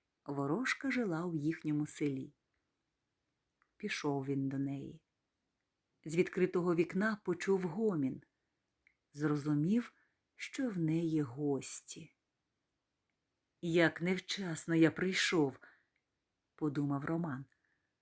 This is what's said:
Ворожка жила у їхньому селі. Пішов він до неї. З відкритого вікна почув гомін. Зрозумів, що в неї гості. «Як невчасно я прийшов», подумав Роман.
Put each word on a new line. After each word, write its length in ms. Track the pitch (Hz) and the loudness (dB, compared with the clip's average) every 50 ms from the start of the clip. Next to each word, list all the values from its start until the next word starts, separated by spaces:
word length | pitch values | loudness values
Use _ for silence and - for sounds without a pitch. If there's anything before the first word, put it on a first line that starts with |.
| _ _ _ _ - | _ _ _ _ -10
Ворожка 640 | - 143 139 139 139 156 220 262 - - - - 269 | -6 -4 -2 0 0 0 0 0 -2 -4 -4 -4 -2
жила 340 | 240 247 233 190 160 156 175 | -2 0 0 0 0 -2 -2
у 100 | 180 165 | -2 -2
їхньому 520 | 151 143 160 160 - - 156 151 147 151 - | -2 -2 -2 -2 -2 -2 -2 0 0 0 0
селі. 460 | - - 151 143 135 131 131 - - _ _ _ _ _ _ _ _ _ _ _ _ _ _ _ _ _ _ _ _ _ _ _ _ _ _ _ _ - | 0 0 0 -2 -2 -4 -8 -10 -14 _ _ _ _ _ _ _ _ _ _ _ _ _ _ _ _ _ _ _ _ _ _ _ _ _ _ _ _ -10
Пішов 480 | 214 202 - - - 147 139 139 135 | -8 -6 -6 -4 -2 -2 -2 0 0
він 240 | 139 143 139 135 135 | -2 0 0 0 -2
до 80 | 135 135 | -2 -2
неї. 440 | 139 139 139 139 135 131 - 160 _ _ _ _ _ _ _ _ _ _ _ _ _ _ _ _ _ _ _ _ - | -4 -4 -4 -6 -8 -10 -14 -16 _ _ _ _ _ _ _ _ _ _ _ _ _ _ _ _ _ _ _ _ -8
З 100 | 160 151 | -2 0
відкритого 600 | 170 180 - - 185 185 185 - 185 170 180 170 | 0 0 2 2 0 0 2 2 2 2 2 4
вікна 420 | 165 165 165 - 190 208 220 214 - - | 2 2 2 0 0 0 0 -2 -2 -4
почув 380 | 185 170 - - 196 196 185 | -4 -4 -2 0 0 0 0
гомін. 640 | 180 170 151 214 226 214 180 151 135 131 - - - _ _ _ _ _ _ _ _ _ _ _ _ _ _ _ _ _ - | 0 -2 -2 0 0 0 2 0 0 -2 -2 -6 -12 _ _ _ _ _ _ _ _ _ _ _ _ _ _ _ _ _ -6
Зрозумів, 800 | 143 147 151 147 147 139 151 151 147 151 175 220 240 233 - - _ _ _ _ _ _ _ _ | -2 0 0 0 0 0 0 2 2 2 2 2 0 0 -2 -10 _ _ _ _ _ _ _ _
що 340 | - - - - - 269 240 | -14 -14 -10 -6 -4 -4 -2
в 80 | 196 175 | -2 0
неї 440 | 160 156 160 165 170 160 160 156 | 0 2 2 2 0 0 0 0
гості. 920 | 143 120 120 143 147 143 139 127 - - - - - - - - 165 - _ _ _ _ _ _ _ _ _ _ _ _ _ _ _ _ _ _ _ _ _ _ _ _ _ _ _ _ _ _ | 0 -2 -4 -2 0 0 0 0 0 -2 -2 -2 -2 -4 -8 -14 -14 -18 _ _ _ _ _ _ _ _ _ _ _ _ _ _ _ _ _ _ _ _ _ _ _ _ _ _ _ _ _ _
«Як 400 | 180 170 165 175 165 151 - - | -2 2 4 4 4 4 4 0
невчасно 720 | 165 180 190 185 - - - 202 190 175 160 - - - 165 | -2 0 0 -2 -4 -6 -8 -6 -4 -2 0 0 2 4 6
я 160 | 165 160 156 | 6 6 6
прийшов», 680 | 151 - 180 190 185 - - - 190 170 147 131 - - - - - _ _ _ _ _ _ _ _ _ _ _ _ _ _ _ _ | 6 2 0 0 0 2 2 2 4 4 2 2 0 -4 -14 -20 -20 _ _ _ _ _ _ _ _ _ _ _ _ _ _ _ _
подумав 500 | - 156 151 135 151 143 143 139 139 139 | -4 -4 -2 0 0 0 0 0 -2 0
Роман. 400 | 160 165 170 170 156 127 139 139 - _ _ _ _ _ _ _ _ _ _ | 0 0 0 0 -2 -4 -6 -8 -12 _ _ _ _ _ _ _ _ _ _